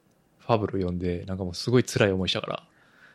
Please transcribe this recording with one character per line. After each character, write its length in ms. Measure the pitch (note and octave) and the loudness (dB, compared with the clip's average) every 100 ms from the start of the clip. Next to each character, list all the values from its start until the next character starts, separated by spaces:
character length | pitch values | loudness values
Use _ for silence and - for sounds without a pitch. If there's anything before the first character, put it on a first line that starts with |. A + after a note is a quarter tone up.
| _ _ _ _ | _ _ _ _
フ 80 | - | 0
ァ 100 | A2+ | 2
ブ 100 | G2 | 2
ル 120 | G2 | -2
読 160 | F2+ F2+ | -2 -2
ん 20 | |
で、 280 | F2+ F2 F#2 | -2 -4 -6
な 80 | F#2+ | -6
ん 20 | |
か 60 | |
も 80 | F2+ | -6
う 20 | |
す 160 | E2 - | -4 2
ご 100 | B2 | 2
い 40 | |
辛 240 | - - G#2 | 2 2 4
い 40 | |
思 140 | F#2 F2+ | 2 0
い 40 | |
し 40 | |
た 80 | - | -2
か 60 | - | -4
ら、 160 | - - _ _ _ - | -8 -10 _ _ _ -20